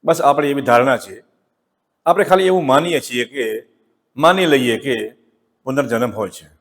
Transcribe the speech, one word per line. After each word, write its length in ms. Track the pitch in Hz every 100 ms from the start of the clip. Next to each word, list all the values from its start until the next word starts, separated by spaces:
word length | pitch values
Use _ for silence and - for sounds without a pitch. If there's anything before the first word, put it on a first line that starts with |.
બસ 160 | 160 160
આપણી 280 | 139 143 147
એવી 140 | 139
ધારણા 340 | 131 120 131 120
છે. 260 | - 95 _ _ _ _ _ _ _ _ -
આપણે 180 | 175
ખાલી 220 | 185 185 185
એવું 200 | 185 143
માનીએ 340 | 135 170 151
છીએ 240 | - 120
કે, 420 | 117 139 113 110 - _ _ _ _ 127
માની 300 | 160 185 175
લઈએ 320 | 139 123 117
કે 340 | 139 113 110 _ _ _ _ _
પુનર્જન્મ 500 | 131 135 127 113 120
હોય 160 | 107 98
છે. 200 | - - _